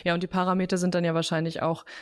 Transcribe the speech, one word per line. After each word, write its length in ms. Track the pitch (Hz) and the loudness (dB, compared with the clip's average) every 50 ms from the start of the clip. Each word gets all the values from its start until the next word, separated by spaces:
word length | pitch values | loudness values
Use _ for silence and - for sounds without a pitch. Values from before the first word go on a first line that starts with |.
| - | -2
Ja, 80 | 175 170 | 0 0
und 80 | 175 | 0
die 60 | 185 | -2
Parameter 500 | 175 - 185 180 185 185 185 185 175 185 | -2 0 0 2 2 2 2 2 0 0
sind 160 | 180 180 185 175 | 0 2 2 2
dann 100 | 180 175 | 2 2
ja 120 | 170 160 | 2 2
wahrscheinlich 480 | 165 165 - 170 160 160 165 165 - - | 2 0 0 0 0 0 -2 -2 -2 0
auch 200 | 160 165 - - - - - | -2 -2 -2 -6 -14 -18 -18